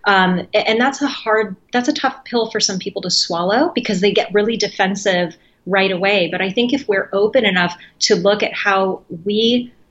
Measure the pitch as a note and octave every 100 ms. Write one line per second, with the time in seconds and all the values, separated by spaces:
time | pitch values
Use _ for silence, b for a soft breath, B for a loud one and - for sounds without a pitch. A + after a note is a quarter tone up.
0 | G#3 G3 F#3 F3+ - G#3 - A3 C4 C#4
1 | C#4 - A3+ G#3+ G#3 F#3 _ B3 B3 D4
2 | C4 - - A#3+ A3 G#3+ G3+ F#3+ G3+ F#3+
3 | F#3 - - E3+ F3+ A3+ E4+ B3 A#3 F#3
4 | G3+ F#3+ - G#3 G#3 A3 G3 - F#3+ G3
5 | G3+ F3+ F3 - b b - F#3+ F#3+ F3+
6 | G3 G3+ E3+ F3+ F#3+ G3+ A#3+ C#4+ - G3
7 | - G3 G#3 C4 G#3+ F3+ F3 - B _
8 | - F#3+ G3 G#3 - - G#3 F#3+ F#3+ F3+
9 | _ E3 F#3+ G#3 A3+ B3 B3 _ _